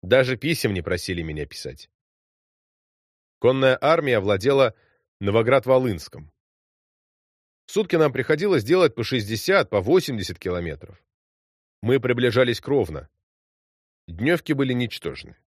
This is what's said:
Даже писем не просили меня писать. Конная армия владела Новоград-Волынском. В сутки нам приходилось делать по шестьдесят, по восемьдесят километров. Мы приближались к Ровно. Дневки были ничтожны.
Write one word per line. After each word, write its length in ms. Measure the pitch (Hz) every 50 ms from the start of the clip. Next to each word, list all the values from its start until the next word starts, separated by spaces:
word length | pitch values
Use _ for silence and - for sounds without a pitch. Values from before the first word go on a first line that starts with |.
| -
Даже 320 | 92 113 131 131 123 131
писем 380 | 110 - 151 165 - - 120 101
не 80 | 92
просили 400 | 82 - 90 85 - - 90 85
меня 240 | 82 80 78 76 73
писать. 440 | 71 - - - - - - - _ _ _ _ _ _ _ _ _ _ _ _ _ _ _ _ _ _ _ _ _ _ _ _ _ _ _ _ _ _ _
Конная 380 | - 120 131 135 135 131 127 131
армия 400 | - 143 160 170 151 139 123 110
владела 560 | 95 101 101 95 95 131 139 139 135 117 - _ _ _ _ _ _ _ _ _
Новоград-Волынском. 1080 | 101 101 101 113 113 117 131 135 - 127 131 131 131 123 98 82 - - - 85 78 76 _ _ _ _ _ _ _ _ _ _ _ _ _ _ _ _ _ _ _ _ _ _ _ _ _ _ _
В 60 | _
сутки 240 | - 196 220 - -
нам 160 | 165 156 147
приходилось 540 | 120 127 127 - 156 147 180 208 185 139 104
делать 300 | 110 165 185 180 151 -
по 100 | - 113
шестьдесят, 640 | - 135 123 104 101 113 107 - - 190 196 143 -
по 100 | - 104
восемьдесят 600 | 90 110 160 185 - - 131 107 92 - 90 -
километров. 600 | - 92 90 87 87 85 73 71 - - - _ _ _ _ _ _ _ _ _ _ _ _ _ _ _ _ _
Мы 200 | - 110 131 139
приближались 580 | 110 123 123 120 123 123 98 123 131 120 117 -
к 80 | _ -
Ровно. 420 | 139 139 104 80 78 71 69 - _ _ _ _ _ _ _ _ _ _ _ _ _ _ _ _ _ _ _ -
Дневки 440 | 85 82 110 147 175 165 - -
были 220 | 151 139 139 131 123
ничтожны. 640 | 123 123 113 - - - 85 76 - - - - _ _